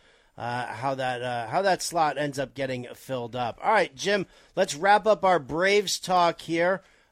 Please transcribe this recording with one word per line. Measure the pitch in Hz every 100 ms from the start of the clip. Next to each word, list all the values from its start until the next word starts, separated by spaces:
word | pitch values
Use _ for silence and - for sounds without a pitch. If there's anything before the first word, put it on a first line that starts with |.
| _ _ _ -
uh, | 120 123 113
how | 107 135
that, | 131 127 123
uh, | 123 120 113
how | 160
that | 196 170
slot | - 170 151 143
ends | 147 131
up | 123
getting | - 131 127 120
filled | - - 127 117 123
up. | 120 -
All | 185
right, | 214 165
Jim, | 127 165 202 - _ _ 165
let's | 196
wrap | 143 196 208 214
up | 180
our | 190 170
Braves | 127 156 190 208 190 -
talk | 185 180 170 165
here, | - 165 175 185 _ _ _